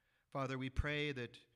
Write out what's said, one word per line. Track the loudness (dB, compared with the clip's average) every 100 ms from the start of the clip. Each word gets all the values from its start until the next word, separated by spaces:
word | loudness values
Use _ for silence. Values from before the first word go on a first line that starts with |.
| _ _ _
Father, | -2 0 0
we | -2
pray | 0 2 2 2
that | 0 -4 -8 -20